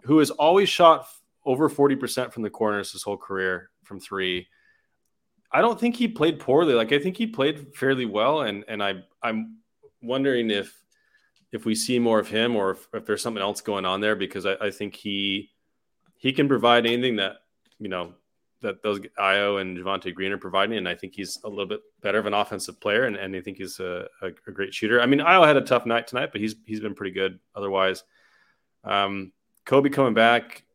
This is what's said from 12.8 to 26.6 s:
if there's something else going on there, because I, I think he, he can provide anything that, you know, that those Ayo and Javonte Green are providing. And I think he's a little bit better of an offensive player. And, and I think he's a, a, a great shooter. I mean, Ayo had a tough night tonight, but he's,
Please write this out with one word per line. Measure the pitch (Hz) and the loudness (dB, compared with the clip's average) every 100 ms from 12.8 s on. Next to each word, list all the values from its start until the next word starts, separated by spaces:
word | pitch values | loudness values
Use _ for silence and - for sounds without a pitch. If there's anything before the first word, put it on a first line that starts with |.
| - | -10
if | 110 110 | -12 -6
there's | 104 | -4
something | 120 110 | -4 -4
else | 98 101 | -4 -4
going | - 101 92 | -4 -2 -2
on | 95 | 0
there, | 107 101 | 0 0
because | 95 101 95 | -4 -4 -4
I, | 95 | -2
I | 104 | -4
think | - 104 | -6 -10
he, | - 104 98 98 98 101 _ _ _ _ _ _ _ | -8 -6 -4 -2 -4 -6 _ _ _ _ _ _ _
he | 131 | -2
can | 131 143 | 2 2
provide | 127 120 117 117 | 4 6 6 4
anything | 120 127 110 | 0 0 -2
that, | 98 - _ _ _ _ | -4 -6 _ _ _ _
you | 104 | -8
know, | 92 87 - _ _ _ _ | -6 -8 -14 _ _ _ _
that | 110 95 | -10 -6
those | 107 101 107 - | -4 -6 -8 -2
Ayo | 98 98 101 101 | 0 2 2 -2
and | 92 90 | -4 -8
Javonte | 90 98 95 | -6 -6 -6
Green | 85 95 | -6 -6
are | 98 | -6
providing. | 95 95 101 113 | -4 -2 0 -2
And | 90 | -6
I | 85 | -8
think | 95 | -12
he's | 98 92 - 107 | -12 -12 -10 -12
a | |
little | 101 98 | -8 -8
bit | 104 _ _ | -8 _ _
better | 101 104 | -2 0
of | 104 | 0
an | |
offensive | 101 104 98 - - | -2 -2 -6 -10 -6
player. | 104 107 127 | -2 0 0
And, | 98 | -4
and | 95 95 | -8 -10
I | |
think | 90 95 | -12 -12
he's | 92 - | -14 -10
a, | 92 87 - _ | -8 -8 -10 _
a, | 95 - - | -12 -12 -16
a | |
great | 92 98 | -8 -8
shooter. | - 110 120 | -4 2 4
I | 123 | 4
mean, | 143 | 4
Ayo | 156 185 156 | 6 8 8
had | 139 | 6
a | |
tough | - 123 120 | 2 0 2
night | 117 - | -2 -2
tonight, | 123 156 | -6 -6
but | 101 | -4
he's, | 107 110 | -6 -6